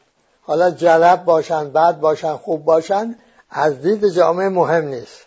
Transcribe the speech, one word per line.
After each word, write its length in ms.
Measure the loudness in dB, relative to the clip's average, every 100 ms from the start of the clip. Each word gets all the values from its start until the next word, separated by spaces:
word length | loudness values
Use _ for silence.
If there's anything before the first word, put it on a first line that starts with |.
| _ _ _ _
حالا 300 | -6 0 0
جلب 540 | 0 2 4 4 4 2
باشن، 440 | 0 0 -4 -2
بد 300 | 0 2 2
باشن، 380 | -2 -2 -4 -6
خوب 280 | -6 -4 0
باشن، 500 | 0 0 -4 -4 -10 _ _ _
از 320 | -4 -4 -2
دید 260 | -2 0 0
جامعه 420 | 2 2 0 -2
مهم 360 | 0 0 0 -2
نیست. 340 | -8 -14 -20